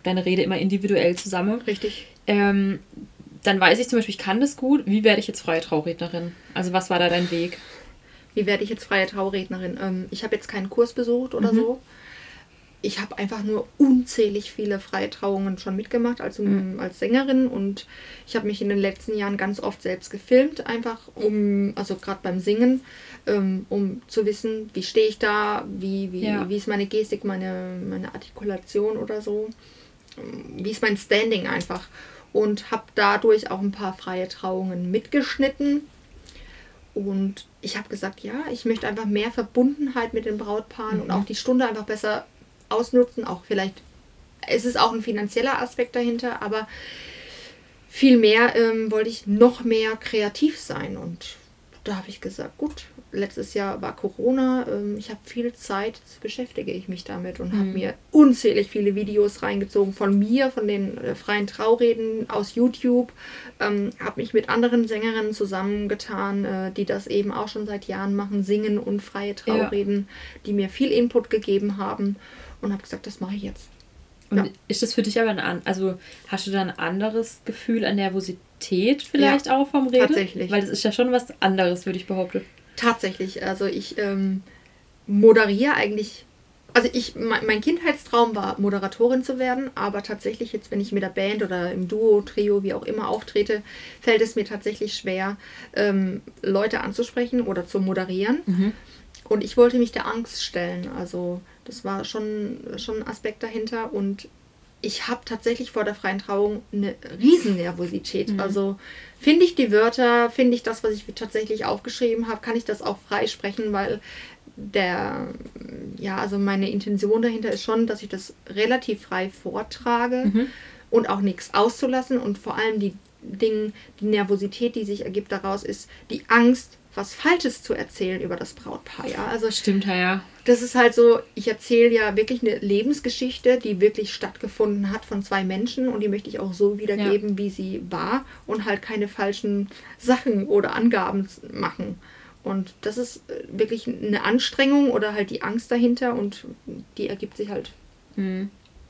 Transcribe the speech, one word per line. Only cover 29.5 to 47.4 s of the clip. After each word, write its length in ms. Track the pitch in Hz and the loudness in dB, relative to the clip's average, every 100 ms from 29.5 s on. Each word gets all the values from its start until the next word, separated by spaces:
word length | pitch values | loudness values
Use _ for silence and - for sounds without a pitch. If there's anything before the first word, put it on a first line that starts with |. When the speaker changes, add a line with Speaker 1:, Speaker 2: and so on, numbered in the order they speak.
| - - - - - - - - - - - | -10 -20 -20 -20 -20 -20 -18 -14 -14 -14 -8
Speaker 2:
wie 160 | 190 | -6
ist 100 | 220 | 0
mein 140 | 214 202 | 0 0
Standing 500 | - 208 226 208 - | 2 2 4 0 0
einfach. 400 | 175 175 180 - - - - - | -4 -4 -8 -12 -20 -20 -20 -4
Und 360 | 208 214 208 - | 2 2 0 -2
habe 140 | 247 - - | -6 -4 2
dadurch 540 | 202 202 226 214 - | 4 4 6 4 2
auch 120 | 190 | -4
ein 100 | 202 | -4
paar 220 | 196 196 190 | -4 -6 -8
freie 300 | - 185 185 | -6 -6 -6
Trauungen 640 | - 190 185 185 175 180 | -6 -4 -4 -4 -4 -2
mitgeschnitten. 960 | 214 - 294 - - 269 - 285 294 - - - - - - - - - - - | -2 0 -2 0 0 0 0 0 0 -2 -16 -20 -20 -20 -20 -20 -20 -20 -20 -12
Und 520 | - 196 190 196 196 - _ | -8 -4 -2 -2 -4 -14 _
ich 160 | 190 208 | -10 -8
habe 120 | 208 | -8
gesagt, 300 | 202 196 - | -8 -8 -10
ja, 220 | 202 247 - | -10 -8 -8
ich 140 | 240 226 | -4 -2
möchte 220 | 220 - | -2 -2
einfach 180 | 208 208 | -4 -2
mehr 260 | 208 226 | 0 0
Verbundenheit 800 | 240 214 247 254 294 277 254 226 | -4 -2 4 4 2 -2 -2 -2
mit 120 | 226 226 | -4 -4
den 120 | 208 | -4
Brautpaaren 600 | 208 208 - - 214 196 | -4 -6 -6 -8 -4 -4
und 80 | - | -2
Speaker 1:
Mhm. 40 | |
Speaker 2:
auch 120 | 190 202 | -2 -2
die 100 | 214 | -4
Stunde 320 | - 254 240 | 0 2 2
einfach 180 | 214 208 | -2 -6
besser 400 | 214 214 208 - - - _ - | -4 -2 -4 -6 -18 -20 _ -4
ausnutzen. 540 | 220 240 247 247 - - | -2 4 4 4 2 -8
Auch 180 | 180 - | -8 -4
vielleicht, 300 | 196 196 190 - - - - - _ - | -2 -2 -6 -18 -20 -20 -20 -20 _ -2
es 180 | 240 240 | 0 2
ist 120 | 233 | 4
auch 120 | 226 | 2
ein 80 | 226 | 2
finanzieller 600 | 226 208 208 226 262 - | -2 -2 -2 0 0 0
Aspekt 340 | 247 - 240 247 | -2 -4 -2 0
dahinter, 460 | 240 233 247 - | 0 0 -2 -4
aber 260 | 208 214 214 - - - - - - - | -4 -4 -6 -12 -16 -16 -16 -18 -18 -18